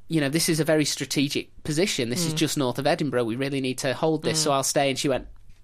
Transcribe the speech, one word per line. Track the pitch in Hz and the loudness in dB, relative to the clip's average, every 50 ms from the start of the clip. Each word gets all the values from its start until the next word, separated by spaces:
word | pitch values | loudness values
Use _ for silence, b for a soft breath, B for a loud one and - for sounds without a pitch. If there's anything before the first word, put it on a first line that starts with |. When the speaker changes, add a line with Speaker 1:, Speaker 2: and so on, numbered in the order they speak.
| - - | -8 -2
Speaker 1:
you | 160 156 | 0 0
know, | 143 | 0
this | 135 147 170 - 190 | 2 0 0 2 2
is | 160 156 | 2 2
a | 147 | 4
very | 165 156 156 143 | 4 4 4 4
strategic | - - - 143 - - 151 135 143 - 120 - - - - - | 2 0 -4 -4 -2 0 0 0 2 0 -4 -6 -6 -16 -10 -6
position. | - 147 151 196 208 - - 120 117 | -4 0 0 2 0 0 -2 -2 -2
This | 120 180 170 | 0 -2 0
is | 160 156 | -2 0
Speaker 2:
Mm. | |
Speaker 1:
just | 156 160 139 - | 0 0 0 0
north | 151 135 123 120 139 | 0 0 0 0 0
of | 135 | 2
Edinburgh. | 147 170 165 165 135 120 123 120 | 0 2 2 0 0 2 0 0
We | 110 117 | 0 -2
really | 131 135 139 143 135 | -4 -4 -2 -2 -2
need | 135 127 127 - | -2 -2 -4 -2
to | - 131 123 | -2 -4 -2
hold | - 165 160 156 151 - | 0 0 0 0 2 0
this, | 120 - 160 156 | 0 0 2 2
so | 151 | 2
Speaker 2:
Mm. | 139 | 2
Speaker 1:
I'll | 135 131 | 2 2
stay." | - - 151 143 139 | 2 2 2 2 2
And | 127 - | 0 0
she | - | 0
went, | 143 127 117 - - - - - - - - | 0 0 0 -4 -8 -16 -18 -18 -20 -20 -20